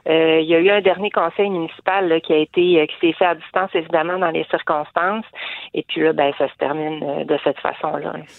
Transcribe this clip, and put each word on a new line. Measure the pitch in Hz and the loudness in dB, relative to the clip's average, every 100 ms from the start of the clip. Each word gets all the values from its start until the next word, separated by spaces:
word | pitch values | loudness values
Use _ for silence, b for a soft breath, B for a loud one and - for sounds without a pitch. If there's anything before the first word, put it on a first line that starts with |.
| - | 0
Euh, | 160 160 160 | 2 4 2
il | 160 | 4
y | 165 | 4
a | |
eu | 185 | 4
un | 208 | 4
dernier | 196 180 202 | 2 0 -2
conseil | 208 170 - 202 | 0 -2 0 -2
municipal, | 180 165 - - 190 180 | -2 -4 -6 -2 0 2
là, | 160 | 0
qui | - | 2
a | 156 | 0
été, | 156 - 180 170 | 2 2 4 4
euh, | 151 | 2
qui | - | 0
s'est | 170 160 | -2 2
fait | 180 | 0
à | 165 | 0
distance, | - 185 196 | -4 -4 -2
évidemment, | 185 165 170 165 185 | -4 -2 0 0 0
dans | 175 | 0
les | 160 156 | -2 -2
circonstances. | 170 - 151 151 165 180 214 - B B B B | -2 -2 -2 -2 -2 -2 -2 -6 B B B B
Et | - - | -8 -6
puis | 165 | 0
là, | 160 | 0
ben, | 156 143 143 | 2 0 0
ça | 135 | -4
se | - | -2
termine, | 139 151 156 156 | -4 -2 -6 -6
euh, | 147 151 | -6 -6
de | 147 147 | -2 -2
cette | - - | -2 -2
façon-là. | 147 135 156 147 165 156 156 | -4 -4 -6 -6 -8 -10 -14